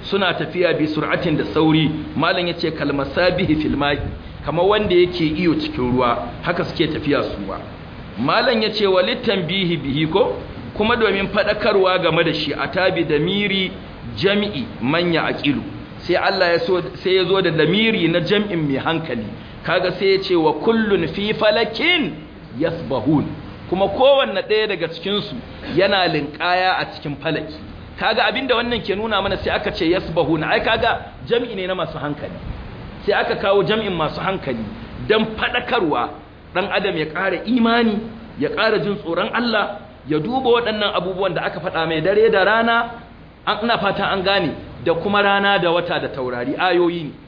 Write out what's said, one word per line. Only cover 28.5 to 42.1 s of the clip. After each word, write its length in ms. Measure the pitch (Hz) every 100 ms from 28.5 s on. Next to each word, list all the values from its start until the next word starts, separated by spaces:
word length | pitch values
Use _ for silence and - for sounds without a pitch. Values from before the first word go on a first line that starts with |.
| 233
wannan 260 | 240 240
ke 140 | 160 196
nuna 260 | 220 202
mana, 160 | 196 185
sai 120 | 196
aka 200 | 180 202
ce 120 | - 165
yasbahun. 540 | 180 180 165 147 160
Ai 180 | 127 214
kaga 520 | 226 220 233 - - - -
jam'i 280 | 233 254 196
ne 120 | 185
na 80 | 185
masu 220 | 160 143
hankali. 340 | 143 143 107 90 - - - - - - -
Sai 80 |
aka 220 | 202 233 226
kawo 280 | 196 202
jam'in 280 | 175 220 208
masu 280 | 175 151 185
hankali 420 | 175 190 - 117 107 - - - 123
dan 180 | 156 226 -
faɗakarwa, 760 | 240 240 - 240 170 127 117 - - - - 175
ɗan 140 | 190
adam 240 | 202 196 170
ya 80 | 151
ƙara 380 | 170 190 180 208
imani, 540 | 247 226 233 233 202 - - - -
ya 100 | 143
ƙara 300 | - 220 214
jin 160 | 185 196
tsoron 320 | 160 170 214
Allah, 460 | 208 240 220 196 - - - 131
ya 100 | 151
duba 300 | 214 262 240 233
waɗannan 320 | 226 214 202 -
abubuwan 380 | 180 185 190 160
da 60 |
aka 160 | - 180
faɗa 280 | 165 160 160
mai 140 | 160
dare 280 | 165